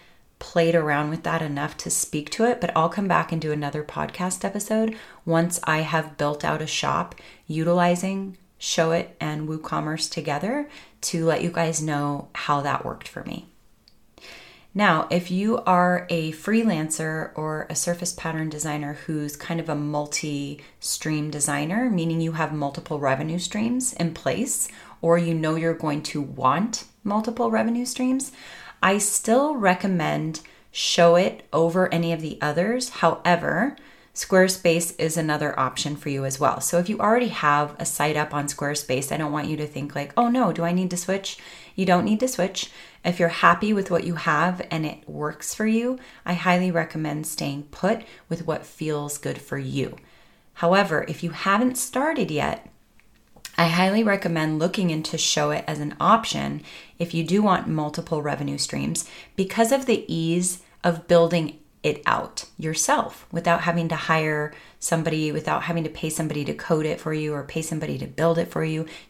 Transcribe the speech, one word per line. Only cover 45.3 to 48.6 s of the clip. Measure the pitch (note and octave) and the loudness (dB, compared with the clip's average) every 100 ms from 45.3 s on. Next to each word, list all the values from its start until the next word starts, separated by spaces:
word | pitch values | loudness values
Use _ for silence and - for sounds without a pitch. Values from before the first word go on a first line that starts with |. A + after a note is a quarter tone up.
| - - | -6 -10
for | - A3 | -2 0
you, | A3+ A#3+ B3+ - - | 2 0 -4 -10 -12
I | - | -4
highly | F3 F3+ F3+ F#3 | 0 4 4 4
recommend | E3 D#3+ D#3+ D#3 D3+ D#3 | 0 -2 -4 -4 -4 -6
staying | - C#3+ C#3 D3 | -6 -4 -6 -10
put | - F#3+ A3+ - - - | -2 0 0 -4 -20 -8
with | E3+ E3 | -6 -4
what | D3+ | -6